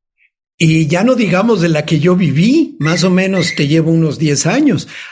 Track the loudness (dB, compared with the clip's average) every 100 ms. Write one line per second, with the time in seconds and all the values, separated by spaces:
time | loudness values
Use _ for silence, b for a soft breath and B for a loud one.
0 | _ _ _ _ _ -2 2 2 0 0
1 | 0 0 0 0 0 0 0 -2 -2 0
2 | 2 2 0 0 2 2 0 -4 -4 0
3 | 0 0 0 -2 -2 -2 0 0 2 0
4 | 0 -2 -2 0 0 0 2 0 -4 B
5 | B